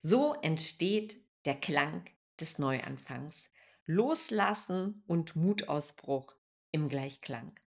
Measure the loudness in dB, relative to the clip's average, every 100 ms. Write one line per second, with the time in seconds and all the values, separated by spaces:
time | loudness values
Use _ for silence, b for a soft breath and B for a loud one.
0 | 4 4 4 2 0 0 0 0 0 2
1 | -2 -12 _ _ -4 -2 0 0 0 -4
2 | -12 _ _ -10 -6 -2 0 -2 -4 -12
3 | -10 -10 -10 -14 -20 b b b 0 2
4 | 4 2 0 2 2 2 -2 -2 -2 -6
5 | 0 0 0 2 2 2 0 0 0 -6
6 | -2 -2 -2 _ _ _ _ -2 0 0
7 | -4 -8 -8 -8 -8 -16 _